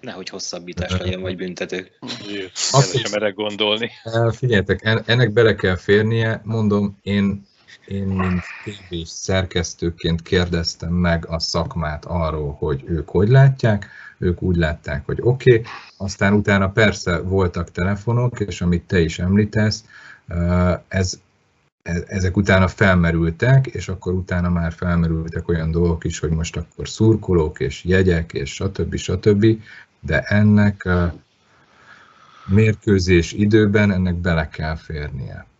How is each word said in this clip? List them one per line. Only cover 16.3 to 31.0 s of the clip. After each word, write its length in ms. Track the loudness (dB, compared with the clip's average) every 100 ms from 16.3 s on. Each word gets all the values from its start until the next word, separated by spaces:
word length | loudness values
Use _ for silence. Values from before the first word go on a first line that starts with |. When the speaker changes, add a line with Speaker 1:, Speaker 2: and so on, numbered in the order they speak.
Speaker 2:
utána 380 | 2 2 2 2
persze 480 | 2 2 2 -4 -4
voltak 520 | 0 0 0 -2 -8
telefonok, 680 | -4 -4 -2 -2 0 -2 0
és 200 | -2 0
amit 220 | 0 0
te 180 | 2 2
is 180 | 2 0
említesz, 680 | 2 2 2 2 0 0 -10 -20 -20 -20 -8
ö, 440 | -2 2 4 2 0 -2
ez, 320 | -2 -2 -4 _ _ _ _ _ _
e-, 220 | -6 -6 -4
ezek 300 | -2 0 0
utána 320 | 2 4 2
felmerültek, 1000 | 2 2 4 4 2 0 0 4 4 2
és 220 | -6 -8
akkor 240 | -8 -4
utána 360 | -6 -4 -2 0
már 240 | 0 -2
felmerültek 760 | -4 -2 0 0 -2 -4 -8 -2
olyan 220 | -2 0
dolgok 340 | 0 0 0
is, 140 | -4 -6
hogy 120 | -2
most 260 | -2 -4 -6
akkor 320 | -10 -12 -12
szurkolók, 720 | 0 2 2 2 0 0 -2
és 240 | -6 -6
jegyek, 480 | 0 2 4 2 -2
és 180 | -6 -8
stb. 420 | -6 -8 -4 -6 -4
stb. 500 | -4 0 2 4 4 2 -4 -20 -20 _
De 200 | -4 -2
ennek, 640 | 0 2 6 6 4 0
ö, 200 | 0 0